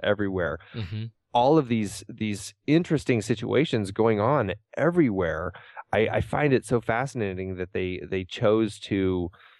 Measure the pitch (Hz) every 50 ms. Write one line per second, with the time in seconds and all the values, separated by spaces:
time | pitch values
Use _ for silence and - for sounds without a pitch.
0 | - 101 104 104 104 98 95 92 85 76 78 85 - - - 123 107 87 104 107
1 | 110 113 - _ _ _ - 120 123 135 160 160 139 117 120 113 107 95 - -
2 | - - 113 110 110 107 101 95 - - - _ _ - 147 170 180 - 160 139
3 | - - 127 110 101 - 120 - - 107 107 120 156 - - 113 101 98 104 -
4 | 110 113 110 101 101 120 147 143 110 95 90 - _ _ - - 135 170 175 180
5 | 156 120 98 92 90 80 78 80 87 90 - - - - - - - - - 104
6 | 110 - - 110 - - - 139 147 147 131 107 - - 127 117 - - 113 117
7 | 135 143 - 127 107 98 92 92 95 95 92 90 92 92 - 95 92 90 92 -
8 | - - 95 95 92 - - - 120 104 107 110 113 107 107 - - - 110 98
9 | 95 92 92 90 87 85 - - - - _